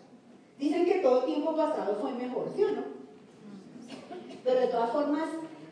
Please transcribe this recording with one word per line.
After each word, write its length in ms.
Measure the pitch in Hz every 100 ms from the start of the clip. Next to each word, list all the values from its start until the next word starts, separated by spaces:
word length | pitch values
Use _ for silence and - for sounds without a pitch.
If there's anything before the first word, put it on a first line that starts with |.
| - - - - - -
Dicen 260 | 294 339 359
que 140 | 392
todo 240 | 262 247
tiempo 320 | 269 294 320 302
pasado 420 | 302 214 185 208
fue 120 | 262
mejor, 380 | 240 247 240 151 -
¿sí 80 |
o 80 | 415
no? 100 | - - - - - - - - 98 - - - - - 359 247 240
Pero 160 | 254 254
de 80 | 240
todas 240 | 233 233
formas, 380 | 302 285 294 320 - - - -